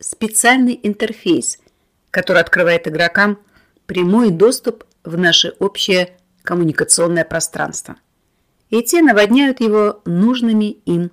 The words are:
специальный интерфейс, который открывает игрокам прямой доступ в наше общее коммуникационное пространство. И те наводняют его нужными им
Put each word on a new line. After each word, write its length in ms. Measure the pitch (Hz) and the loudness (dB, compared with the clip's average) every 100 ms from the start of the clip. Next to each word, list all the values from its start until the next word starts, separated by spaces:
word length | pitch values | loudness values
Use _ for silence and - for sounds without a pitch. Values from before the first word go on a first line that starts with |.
специальный 760 | - - 220 - 233 262 247 240 | -16 -8 -4 0 2 4 2 0
интерфейс, 800 | 208 202 220 - - 143 - - _ _ _ _ _ | -4 -4 -6 -4 0 0 -2 -10 _ _ _ _ _
который 320 | 185 180 180 | -6 0 0
открывает 440 | 170 170 175 170 170 | 2 0 2 0 -2
игрокам 520 | 156 170 196 208 202 _ _ _ _ - | -2 -2 0 0 -2 _ _ _ _ -8
прямой 420 | 180 175 220 226 | -2 0 2 2
доступ 560 | 165 220 262 247 220 _ _ | 4 2 2 -6 -10 _ _
в 140 | - 170 | -10 -2
наше 380 | 175 165 170 - | 0 2 0 -4
общее 580 | 196 - 202 185 180 _ _ _ | -4 -4 -2 0 -2 _ _ _
коммуникационное 800 | - 175 165 143 156 - 170 170 | -6 -2 -2 -2 -2 0 0 -2
пространство. 720 | 156 165 - - 151 - - - _ _ _ _ _ _ _ | -2 -6 -6 -8 -8 -10 -16 -20 _ _ _ _ _ _ _
И 140 | 220 | -4
те 200 | 233 339 | 0 4
наводняют 580 | 302 208 208 254 277 262 | 4 4 4 4 2 0
его 420 | 226 214 208 202 | 0 2 0 -2
нужными 680 | 175 175 226 254 233 214 208 - | -4 0 2 2 0 0 -2 -4
им 260 | - 170 175 | -4 -2 -4